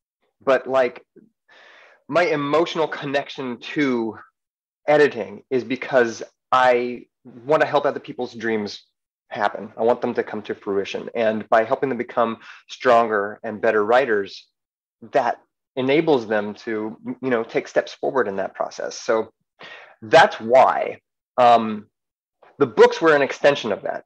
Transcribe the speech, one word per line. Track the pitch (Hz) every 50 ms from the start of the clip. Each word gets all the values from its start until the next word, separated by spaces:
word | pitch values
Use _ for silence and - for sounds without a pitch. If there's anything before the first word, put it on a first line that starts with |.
| _ _ _ _ _ _ _ _ 101
but, | 135 131 123 - 127
like, | 131 131 127 120 - - - _ _ - _ _ _ _ _ _ _ - - - - - - _ _ _ _ -
my | 143 170 180
emotional | 151 156 147 143 143 151 156 170 - - 165 151
connection | 147 - - 143 143 139 139 135 - - - 135 123 117 -
to | - - - 156 143 131 123 117 113 110 98 - - _ _ _ _ _ _ _ _ _ _ _ _
editing | 147 151 151 147 127 120 113 95 98 101 107 - _
is | 131 123 107
because | 117 131 - - - 143 127 120 113 110 - - - _ _ _ _
I | 127 127 127 127 123 123 123 123 120 - - _ _ _ _
want | 123 120 120 117 139 156 151
to | 147
help | 123 135 139 143
other | 139 123 131
people's | - - - - 123 113 120
dreams | 113 113 113 110 107 104 101 - - _ _ _ _ _ _ _ _ _ _
happen. | - 113 104 - - 92 104 107 -
I | 120
want | 113 117 120 117
them | 120 123 110
to | 120
come | 107 - - 107
to | 101 - 107
fruition. | - - 104 98 98 95 - - 92 - - -
And | 120 110 107 110 107 - -
by | 120 113 110
helping | 117 135 - 143 131
them | 123 113
become | 117 - - 127 117 113 110 - - - - - _ -
stronger | - - - 127 117 117 117 107 110 101 101 104 107 -
and | - 113 107 98
better | 113 113 107 107 104
writers, | 107 120 131 139 120 107 101 98 92 - - - _ _ _ _ _ _ _ _ _ _ _ 117 110
that | - 139 120 120 - - _ _ _ _ _ _ _
enables | 131 127 135 143 165 165 160 147 123 110
them | 101 110 104 101 107 101
to, | - - 117 110 107 107 110 113 - - 123 123 -
you | 127 131
know, | 123 113 113
take | - - 139 -
steps | - - 120 - - -
forward | - 147 143 143 131 110 104
in | 95
that | 95 92 - -
process. | - - - - - - - - -
So | - - 113 110 110 - _ _ _ _ _ _ - - - - - - _ _
that's | 113 104 156 160 - 214 - -
why, | 110 113 123 131 107 92 73 69 - - - - _ _ _ _ _ _ _ 127
um, | 123 120 117 117 110 110 107 104 104 _ _ _ _ _ _ _ _ _ _ _ _ - _ -
the | 139
books | 120 110 196 240 - - -
were | 170 160 147
an | 139
extension | 135 123 - - - 143 139 - - 110
of | 92 -
that, | - - - - -